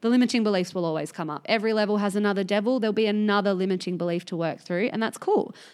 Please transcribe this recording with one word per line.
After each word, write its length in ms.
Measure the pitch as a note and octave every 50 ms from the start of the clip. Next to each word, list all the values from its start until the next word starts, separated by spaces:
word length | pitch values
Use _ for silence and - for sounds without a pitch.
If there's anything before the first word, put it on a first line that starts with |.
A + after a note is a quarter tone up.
The 80 | - A3+
limiting 340 | A#3+ B3 B3 A#3 - A#3+ A3
beliefs 320 | G#3+ G3+ F#3 F3+ F3+ -
will 100 | F#3 E3+
always 280 | E3 D#3 D#3 D3+ D#3 -
come 160 | - E3 D#3
up. 160 | D3+ D3 -
Every 260 | - A3 A3+ G3+ A3 A3
level 260 | G#3+ G#3 G3+ G#3 G#3
has 180 | G#3 G3+ F#3
another 280 | G#3 G#3 G3+ G3 G3 G3
devil. 360 | F3+ G3+ G#3 G3+ A#3 C4 C4
There'll 120 | A3 G#3+ G3+
be 140 | A3 A3
another 460 | G#3 G#3 G#3 G#3+ G#3 G3+ G3+ F#3+ G3+ G3
limiting 460 | F3+ F#3+ F#3+ F#3+ F3+ - F3+ F3+ E3
belief 260 | F3 F3 E3+ F3 F3
to 100 | - F#3
work 240 | E3 E3+ D#3+ D3 -
through, 280 | - - F3+ F3 G#3 - -
and 100 | A3 A3
that's 160 | A3 - -
cool. 360 | - - A3 - - - - - - -